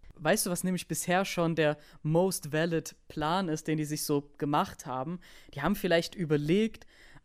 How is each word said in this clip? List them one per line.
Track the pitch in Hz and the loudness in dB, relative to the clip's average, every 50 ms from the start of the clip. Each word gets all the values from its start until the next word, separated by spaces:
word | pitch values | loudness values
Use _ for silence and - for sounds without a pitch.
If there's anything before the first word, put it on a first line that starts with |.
| - - - | -16 -20 -12
Weißt | - 147 151 202 220 - | -4 0 2 2 2 2
du, | 202 | -2
was | 175 - - | -2 -2 -2
nämlich | 185 185 170 - | -2 -2 -2 -4
bisher | - 165 - - - 175 185 196 | -4 -6 -4 0 0 2 2 2
schon | - - 180 170 165 165 | 0 0 0 0 2 2
der | 160 156 147 151 - - - - - | 2 2 2 2 0 -6 -20 -14 -6
most | - 151 160 170 185 190 180 - - 147 | -2 2 4 4 4 2 0 -2 -6 -2
valid | 139 156 165 175 165 160 156 - - _ _ | -2 0 0 0 0 -2 -4 -4 -12 _ _
Plan | - - 156 151 156 170 196 190 165 | -10 -6 -2 0 0 0 0 0 0
ist, | 156 156 - | -2 -2 -2
den | - 156 | -2 -2
die | 156 151 | -2 -2
sich | 147 151 147 - | -2 -4 -4 -2
so | - 147 143 143 - - - | 0 0 0 0 -4 -8 -6
gemacht | 151 143 147 147 196 - - - - | -2 0 2 2 0 0 -4 -12 -10
haben? | 147 127 131 135 160 180 175 - - - - - - - | -8 -6 -6 -6 -6 -8 -10 -12 -16 -20 -20 -20 -16 -8
Die | 135 | -2
haben | 135 175 208 | 0 0 0
vielleicht | - - 180 165 170 165 - - | 0 2 2 4 4 2 0 -4
überlegt, | - 170 147 156 147 147 151 170 208 220 220 - - - - - - - - - - | -4 0 2 2 2 2 4 2 4 2 0 -2 -6 -20 -20 -20 -20 -20 -20 -20 -16